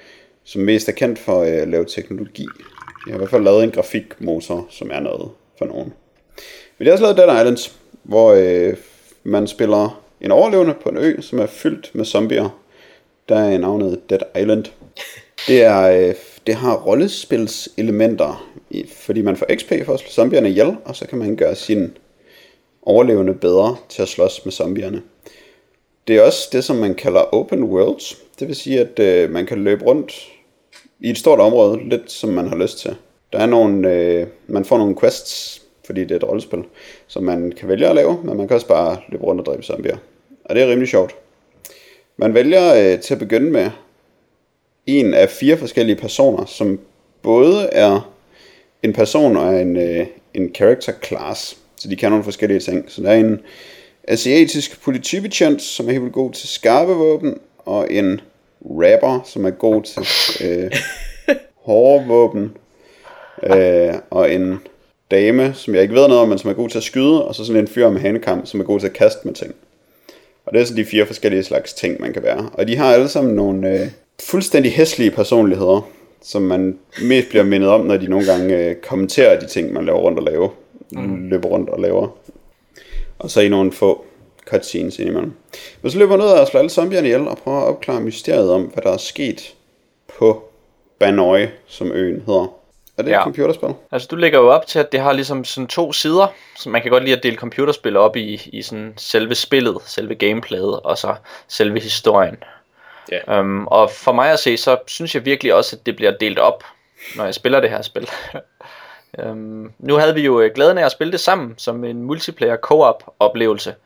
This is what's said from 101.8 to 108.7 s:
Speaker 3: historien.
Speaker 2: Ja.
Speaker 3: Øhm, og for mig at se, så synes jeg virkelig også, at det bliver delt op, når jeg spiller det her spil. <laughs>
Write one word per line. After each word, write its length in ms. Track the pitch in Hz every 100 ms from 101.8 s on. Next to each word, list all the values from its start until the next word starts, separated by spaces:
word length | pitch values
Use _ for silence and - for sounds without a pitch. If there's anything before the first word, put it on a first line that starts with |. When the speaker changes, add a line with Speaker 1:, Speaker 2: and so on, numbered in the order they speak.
Speaker 3:
historien. 560 | 107 - 113 101 92 - - - _ _ - - -
Speaker 2:
Ja. 260 | 87 - 104
Speaker 3:
Øhm, 280 | 98 98 104
og 240 | 107 107
for 220 | - -
mig 200 | 123 139
at 60 | 151
se, 180 | 131 117
så 200 | - 127 -
synes 280 | - 165
jeg 100 | 139
virkelig 300 | 123 135 -
også, 220 | 90 120 -
at 100 | -
det 100 | 101
bliver 140 | 104
delt 280 | 98 107 95
op, 260 | 104 104 - _ _ _ - -
når 80 |
jeg 100 | 98
spiller 260 | 95 123 135
det 100 | 120
her 120 | 107
spil. 260 | 107 - - - -
<laughs> 40 | - - _ -